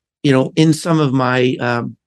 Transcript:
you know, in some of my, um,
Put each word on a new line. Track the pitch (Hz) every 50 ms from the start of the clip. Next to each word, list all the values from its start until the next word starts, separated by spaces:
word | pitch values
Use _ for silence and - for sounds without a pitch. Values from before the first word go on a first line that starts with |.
| _ _ _ _ -
you | 143
know, | 135 131 131 - -
in | 160 160 165 156
some | - - 180 160 156
of | 151 131
my, | 127 135 127 123 127 127 127 127 131 -
um, | 123 120 120 120 123 127 113 _ _